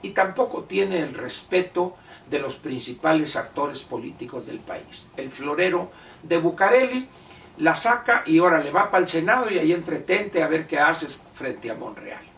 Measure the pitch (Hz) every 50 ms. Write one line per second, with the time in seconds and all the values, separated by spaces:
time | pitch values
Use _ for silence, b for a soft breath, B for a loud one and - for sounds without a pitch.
0 | - 196 - - 190 190 180 - 254 - - - 202 - 185 196 196 196 190 170
1 | 151 143 127 - - 127 - - - - 185 185 180 - - 180 180 180 - B
2 | B B B B B - 139 143 139 131 135 - - 143 131 123 - 127 123 -
3 | - 160 160 156 151 - - - - - - - 143 143 - - - - 127 117
4 | - 131 - - - 123 - 123 107 - - - - - - - - - - -
5 | - - - - 131 131 - - 139 143 147 156 185 185 175 175 180 - B B
6 | B B B B B 160 170 170 160 170 165 - 190 202 240 254 262 254 254 254
7 | 254 - B B B B B B B B B - 151 165 165 - - 233 240 -
8 | - - 233 - - 151 160 165 175 180 170 156 143 139 156 185 202 202 - 180
9 | 175 - - 165 156 196 233 254 247 214 196 175 156 156 175 170 165 170 156 139
10 | - - 185 208 208 202 180 175 160 147 160 160 160 - 160 147 147 160 165 160
11 | 160 143 - - - - - - 131 131 113 - - 113 110 113 120 - - -
12 | - - - - - - -